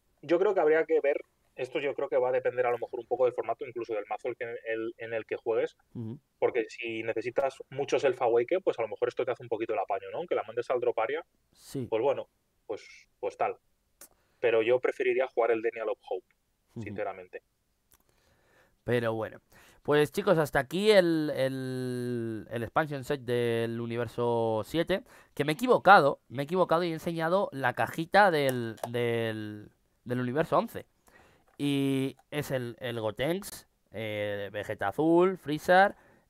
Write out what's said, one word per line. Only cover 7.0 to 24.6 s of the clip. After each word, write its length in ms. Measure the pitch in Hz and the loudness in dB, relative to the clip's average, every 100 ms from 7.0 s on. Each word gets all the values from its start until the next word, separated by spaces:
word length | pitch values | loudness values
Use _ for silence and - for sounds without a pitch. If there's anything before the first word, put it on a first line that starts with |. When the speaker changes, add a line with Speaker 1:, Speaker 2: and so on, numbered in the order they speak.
Speaker 1:
necesitas 520 | 113 110 120 120 135 - - | -4 -4 -2 -2 -2 -4 -10
mucho 280 | 135 135 143 | -8 -2 2
Self 220 | 139 127 | 2 2
Awaken, 400 | 120 117 120 180 | 2 4 2 0
pues 160 | 185 135 | 0 -2
a 40 | |
lo 40 | 110 | -4
mejor 180 | 104 123 | -2 -4
esto 180 | - 127 | -2 -4
te 60 | |
hace 120 | 120 | -4
un 60 | 120 | -6
poquito 240 | 107 113 | -4 -2
el 60 | 107 | -2
apaño, 300 | 92 98 95 | -2 -4 -4
¿no? 80 | 113 | -8
Aunque 160 | 175 123 | -2 -2
la 80 | |
mandes 260 | 104 117 117 | -2 -6 -2
al 100 | 131 | 0
drop 200 | 120 113 | 0 0
area, 240 | 110 151 - _ _ | -2 -4 -8 _ _
Speaker 2:
Sí. 360 | _ - 139 117 | _ -12 -10 -4
Speaker 1:
pues 120 | 110 | 0
bueno, 240 | 135 123 - _ _ _ - | 0 0 -6 _ _ _ -12
pues, 160 | 104 - - _ _ | -12 -12 -20 _ _
pues 180 | 101 - | -8 -2
tal. 200 | 110 - _ _ _ _ - _ _ _ | -2 -4 _ _ _ _ -20 _ _ _
Pero 220 | 120 113 | 2 4
yo 180 | 110 127 | 4 2
preferiría 480 | 143 - 127 120 131 | 2 0 0 0 0
jugar 240 | - 113 | 0 2
el 100 | 113 | 2
Denial 280 | 113 113 107 | 0 -4 -4
of 100 | 101 - | -6 -6
Hope, 160 | 95 - _ _ _ _ 120 | -10 -10 _ _ _ _ -12
Speaker 2:
Ujú. 80 | |
Speaker 1:
sinceramente. 580 | 104 104 101 92 92 92 - _ _ _ _ _ _ _ _ _ _ _ _ _ | -10 -6 -6 -8 -14 -18 -20 _ _ _ _ _ _ _ _ _ _ _ _ _
Speaker 2:
Pero 300 | - 120 117 | -4 -2 0
bueno. 280 | 113 107 - _ - - _ | -4 -6 -10 _ -20 -20 _
Pues 300 | - 147 147 | 0 2 2
chicos, 280 | - 208 165 | 0 2 2
hasta 180 | 147 147 | 2 0
aquí 320 | 127 170 214 | -2 2 6
el, 420 | 202 175 160 151 131 | 6 6 2 -2 0
el, 1120 | 131 131 131 127 127 123 123 120 113 110 - | -2 -2 -6 -6 -4 -4 -4 -4 -4 -6 -8
el 140 | 120 | -8
expansion 400 | 113 - 156 143 | -4 -2 -2 -6
set 180 | 123 147 | -6 -6
del 580 | 120 120 120 117 117 117 | -2 0 0 0 -2 -4
universo 840 | 117 117 117 - 120 117 113 110 | -6 -6 -6 -2 0 0 0 -2